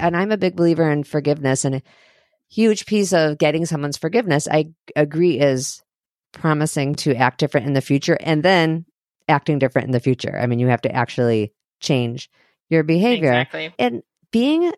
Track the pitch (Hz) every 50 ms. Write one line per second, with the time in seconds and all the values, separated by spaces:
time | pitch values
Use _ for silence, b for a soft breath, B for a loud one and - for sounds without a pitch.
0 | 165 175 175 175 196 214 220 196 185 180 185 175 170 170 165 160 165 156 147 147
1 | 143 - - 151 143 147 147 156 139 131 135 - - 139 135 135 b b b b
2 | b b b b b b b b b _ - 220 226 220 214 - - - 208 208
3 | 202 170 196 165 156 151 151 - 170 151 147 165 170 160 165 143 143 143 143 -
4 | - 160 190 262 233 180 143 151 - - 151 156 151 160 - _ _ - - 147
5 | 151 147 151 160 175 180 139 - 143 139 131 127 135 - - - _ _ _ _
6 | _ _ _ _ _ _ - - - 160 151 147 151 160 - 151 135 139 143 -
7 | - 151 127 113 127 127 - - 156 147 - 143 110 143 139 135 - - 139 139
8 | - - 160 - - 160 160 151 147 185 190 175 160 160 160 165 170 - _ _
9 | _ _ _ _ _ - 151 143 - - 147 139 135 127 - 131 - 127 127 120
10 | - 135 127 - - 110 92 - 120 120 120 120 123 127 120 117 - 117 - 127
11 | 120 - - 131 123 117 113 110 104 104 - _ _ _ _ _ - - 147 123
12 | 120 117 120 - - - _ _ _ _ _ _ _ _ 160 160 151 156 165 175
13 | 208 240 247 196 160 135 123 123 127 - - 160 156 165 - - 247 247 240 -
14 | - _ _ _ _ _ - 226 240 285 311 330 349 339 -